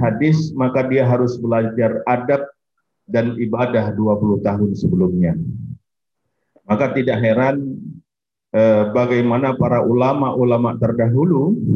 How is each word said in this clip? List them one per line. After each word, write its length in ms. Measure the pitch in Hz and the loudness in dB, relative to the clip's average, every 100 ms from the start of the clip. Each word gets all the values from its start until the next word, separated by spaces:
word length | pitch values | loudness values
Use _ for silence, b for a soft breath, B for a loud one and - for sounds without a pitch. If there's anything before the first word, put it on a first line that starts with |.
hadis, 480 | 117 110 156 156 156 | 0 0 2 2 0
maka 320 | 131 127 131 | -2 -2 -2
dia 240 | 127 131 120 | 0 0 2
harus 320 | 123 123 120 | 2 0 -2
belajar 640 | 117 113 113 113 113 113 123 | -2 0 0 0 -2 -2 -2
adab 320 | 123 120 139 - - _ _ _ _ - | -2 0 -2 -2 -14 _ _ _ _ -4
dan 320 | 113 120 117 | -2 -2 -2
ibadah 560 | 113 113 123 120 107 | -4 -2 0 0 -2
dua 240 | 101 107 104 | 0 0 2
puluh 240 | 107 98 | 0 0
tahun 320 | 101 101 101 | 0 0 -2
sebelumnya. 640 | 95 85 90 90 90 87 - - - - - _ _ _ _ _ _ _ _ - | 0 0 0 0 2 0 -2 -6 -8 -10 -14 _ _ _ _ _ _ _ _ -4
Maka 240 | 107 135 | 0 0
tidak 240 | 139 123 123 | 0 0 0
heran, 640 | 113 110 131 139 135 135 - - - _ _ _ _ | 2 2 2 0 -4 -8 -12 -18 -20 _ _ _ _
eh, 320 | 110 110 107 104 | 2 4 4 2
bagaimana 640 | 123 120 123 120 120 135 127 | 0 0 2 2 0 0 0
para 240 | - 123 | 0 0
ulama-ulama 960 | 113 123 131 143 131 127 120 117 120 117 | 2 2 2 2 0 0 2 2 0 0
terdahulu, 800 | 117 117 113 123 175 135 156 233 - | -2 0 0 2 2 2 0 0 0